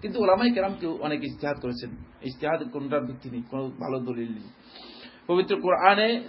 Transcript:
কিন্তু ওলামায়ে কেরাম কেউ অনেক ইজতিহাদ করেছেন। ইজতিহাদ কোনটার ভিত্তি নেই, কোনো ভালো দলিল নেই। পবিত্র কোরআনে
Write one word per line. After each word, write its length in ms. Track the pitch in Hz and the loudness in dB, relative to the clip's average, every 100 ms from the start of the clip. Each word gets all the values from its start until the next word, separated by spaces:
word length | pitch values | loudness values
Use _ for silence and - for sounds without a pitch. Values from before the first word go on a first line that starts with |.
কিন্তু 220 | 214 247 | -6 2
ওলামায়ে 280 | 196 190 240 | 4 6 4
কেরাম 240 | 226 190 190 | 2 0 -2
কেউ 180 | 165 160 | -4 -4
অনেক 220 | 151 147 | -2 -4
ইজতিহাদ 380 | 143 127 143 143 | -6 -4 -4 -4
করেছেন। 300 | 123 120 117 - - - | -4 -6 -10 -12 -16 -12
ইজতিহাদ 480 | 135 131 151 160 131 | -12 -4 -2 -2 -2
কোনটার 340 | 147 139 147 147 | -6 -2 -2 -2
ভিত্তি 240 | 127 131 | -8 -10
নেই, 120 | 120 120 | -10 -6
কোনো 180 | 135 135 | -6 -6
ভালো 320 | 127 127 135 | -6 -4 -4
দলিল 320 | 120 120 117 | -4 -4 -6
নেই। 180 | 107 101 - - - - - - - - | -8 -12 -20 -20 -20 -18 -18 -20 -10 0
পবিত্র 340 | 180 190 196 | 2 2 2
কোরআনে 640 | 180 175 185 202 220 240 | 2 6 8 8 4 2